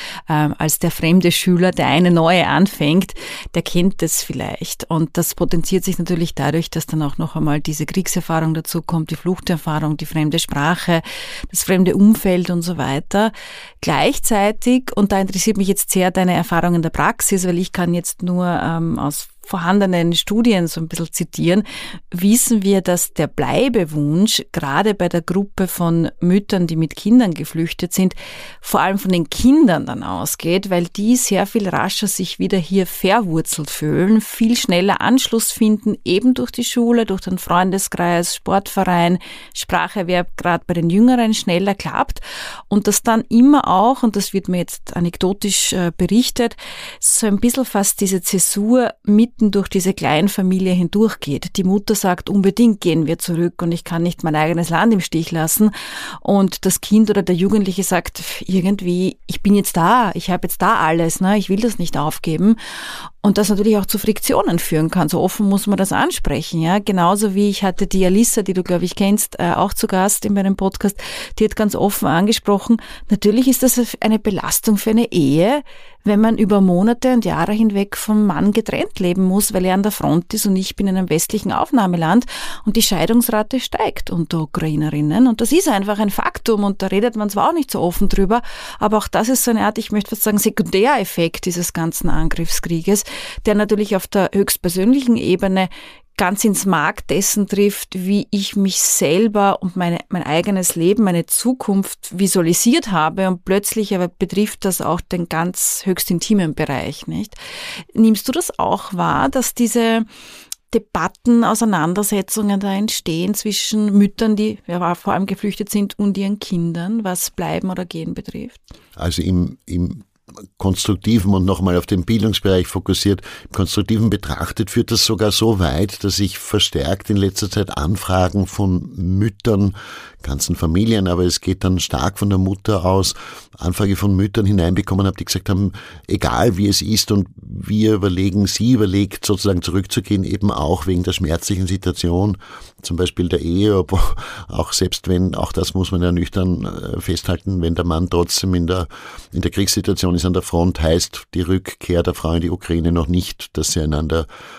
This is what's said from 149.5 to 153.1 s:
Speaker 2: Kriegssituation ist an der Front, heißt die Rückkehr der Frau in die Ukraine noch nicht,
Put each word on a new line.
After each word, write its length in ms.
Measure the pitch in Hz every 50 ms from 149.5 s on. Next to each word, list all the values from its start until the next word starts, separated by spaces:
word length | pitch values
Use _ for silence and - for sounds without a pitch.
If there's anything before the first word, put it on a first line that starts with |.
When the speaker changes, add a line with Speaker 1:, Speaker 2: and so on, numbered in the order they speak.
Speaker 2:
Kriegssituation 680 | - 98 98 - - 104 - - 95 - - 90 87
ist 80 | 85 82
an 80 | 92 87
der 100 | 92 -
Front, 400 | - - 85 85 92 80 - 80
heißt 420 | 80 82 87 - - - - - _ -
die 80 | 92 90
Rückkehr 600 | 82 95 92 - - - - - - 90 85 82
der 120 | 90 82
Frau 180 | - - 80 82
in 80 | 85
die 100 | 82 85
Ukraine 420 | 85 87 - - 85 82 82 85 85
noch 140 | 85 80
nicht, 500 | 78